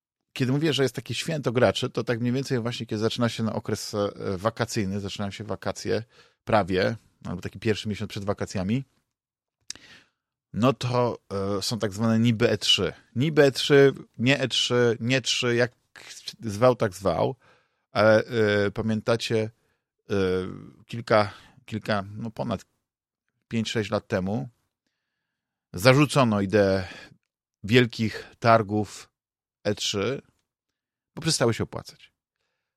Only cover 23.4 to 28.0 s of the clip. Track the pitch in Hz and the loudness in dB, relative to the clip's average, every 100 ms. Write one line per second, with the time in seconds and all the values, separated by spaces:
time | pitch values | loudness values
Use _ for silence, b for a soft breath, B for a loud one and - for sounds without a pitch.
23.4 | - 113 110 120 98 104 - 101 92 113 | -8 -4 -2 -2 -2 -4 -2 -2 -2 -4
24.4 | 131 _ _ _ _ _ _ _ _ _ | -6 _ _ _ _ _ _ _ _ _
25.4 | _ _ _ 90 120 131 147 147 120 104 | _ _ _ 0 4 6 6 4 4 2
26.4 | 98 104 98 95 92 B B _ _ _ | 2 4 4 2 -2 B B _ _ _
27.4 | _ _ 95 123 120 - | _ _ 2 4 4 0